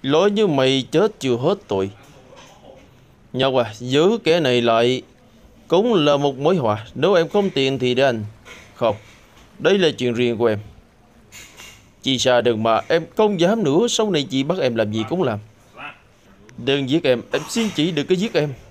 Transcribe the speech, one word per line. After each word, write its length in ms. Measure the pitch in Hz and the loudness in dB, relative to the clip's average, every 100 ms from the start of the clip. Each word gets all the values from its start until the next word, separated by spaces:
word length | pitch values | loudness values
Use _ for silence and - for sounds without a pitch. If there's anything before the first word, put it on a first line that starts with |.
Lỗi 280 | 135 151 202 | 0 2 2
như 160 | 208 208 | 2 0
mày 400 | 139 131 135 131 | 2 2 0 0
chết 300 | 156 214 - | 0 0 -2
chưa 160 | 135 117 | -2 0
hết 180 | 143 208 - | 0 -2 -4
tội. 220 | 98 98 104 - - - - - - - - - _ _ _ _ | -4 -4 -8 -20 -20 -20 -20 -20 -20 -20 -20 -20 _ _ _ _
Nhóc 220 | 127 135 | -4 0
à, 180 | 127 110 104 | 0 -2 -8
giữ 400 | 123 139 180 233 | -2 2 2 2
kẻ 160 | 160 170 | 0 2
này 220 | 135 123 | 2 2
lại 400 | 117 113 123 127 - _ _ - - - - | 2 2 2 0 -8 _ _ -20 -20 -20 0
cũng 260 | 170 240 | 0 2
là 220 | 202 147 143 | 2 2 2
một 220 | 143 131 | 0 0
mối 180 | 147 185 | 0 2
họa. 300 | 117 104 110 | 0 -2 -6
Nếu 200 | 127 160 | -2 2
em 140 | 185 165 | 2 2
không 220 | 208 196 | 0 0
tiền 280 | 143 135 135 | 0 -2 0
thì 160 | 123 | 0
để 80 | 123 | 2
anh. 220 | 135 113 107 - - - - | 0 0 -8 -14 -20 -20 -20
Không, 220 | - 117 107 - - _ - - - | -2 -2 -2 -12 -20 _ -20 -20 -2
đây 200 | 151 196 | 0 2
là 100 | 165 - | 2 0
chuyện 160 | 123 | -4
riêng 220 | 113 123 110 | 0 -2 0
của 100 | 117 | 0
em. 120 | 107 104 - _ _ _ _ _ - - - - - _ _ | 0 -8 -20 _ _ _ _ _ -20 -20 -20 -20 -20 _ _
Chị 160 | 135 127 | -4 0
Sa 220 | 131 120 | 2 4
đừng 220 | 120 110 | 2 0
mà, 180 | 113 110 - | 0 0 0
em 180 | 170 160 - | -2 -2 0
không 240 | 214 190 | 0 2
dám 240 | 170 226 | 0 2
nữa. 220 | 160 151 233 | 0 2 0
Sau 220 | - 214 | 0 0
này 160 | 165 123 | -2 -2
chị 120 | 131 | -4
bắt 160 | 139 185 | -2 -2
em 160 | 131 | -2
làm 180 | 113 107 | -2 -2
gì 120 | 110 113 | -4 -4
cũng 140 | 175 | -2
làm. 160 | 143 104 - _ _ - - - _ _ _ _ - - | -2 -4 -10 _ _ -20 -20 -20 _ _ _ _ -20 -8
Đừng 300 | 120 143 131 | -4 -2 0
giết 160 | 160 | 0
em, 180 | 135 120 - | 0 -2 -2
em 100 | 139 156 | -8 -4
xin 200 | 233 214 165 | -4 -4 -2
chị 140 | 160 | -2
đừng 160 | 156 139 | -2 -2
có 80 | |
giết 200 | 185 226 | -2 0
em. 180 | 170 147 127 - | -2 -2 -8 -18